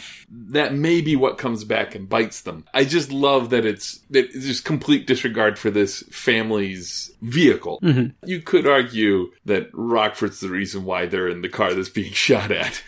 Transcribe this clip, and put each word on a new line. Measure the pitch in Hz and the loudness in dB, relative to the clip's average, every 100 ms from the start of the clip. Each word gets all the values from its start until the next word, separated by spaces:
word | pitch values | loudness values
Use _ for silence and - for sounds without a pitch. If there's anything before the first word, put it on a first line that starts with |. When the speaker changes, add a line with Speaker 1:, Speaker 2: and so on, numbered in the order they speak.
| - - - | -10 -20 -20
Speaker 1:
That | 117 101 139 147 | -20 -4 -2 0
may | 139 160 170 | 0 2 2
be | 151 143 | 2 2
what | 131 - | 2 0
comes | 131 113 | -4 -4
back | 107 110 101 101 | -2 -2 -2 -8
and | 95 | -2
bites | 110 110 - | 0 0 -4
them. | - 82 - | -12 -14 -4
I | 131 | 0
just | 139 165 135 | 2 2 0
love | 139 139 135 117 | 0 2 2 2
that | 120 110 | 0 0
it's, | 101 - - _ | -2 -8 -14 _
that | 135 123 | 2 2
it's | 135 135 | -2 -6
just | 120 - | -4 -2
complete | 156 - 147 - | -2 2 2 2
disregard | 123 120 113 107 104 | 0 0 2 2 2
for | 110 | 0
this | 104 98 - - | 2 0 -2 -14
family's | - - 113 113 107 98 92 87 - - _ | -4 0 0 2 -2 -2 -6 -12 -12 -12 _
vehicle. | 117 139 151 101 - - | -4 4 6 4 0 -2
Speaker 2:
Mm-hmm. | 185 127 123 - 180 | 2 4 2 -4 -10
Speaker 1:
You | 180 | -10
could | 160 180 139 | 0 2 4
argue | 139 120 113 107 98 87 - - | 4 2 2 4 4 0 -6 -2
that | 98 78 | -2 -2
Rockford's | - 117 113 107 - 104 - | -6 0 0 0 -4 -6 -6
the | 95 | -8
reason | 92 98 98 95 | -6 -6 -6 -6
why | 90 87 | -4 -2
they're | 92 90 | -2 -4
in | 87 | -4
the | 87 | -6
car | - 98 | -2 0
that's | 92 92 | 0 -4
being | - 98 | -4 -4
<laughs> | |
shot | - - 117 104 | -2 2 2 2
at. | 90 85 - | -2 -4 -8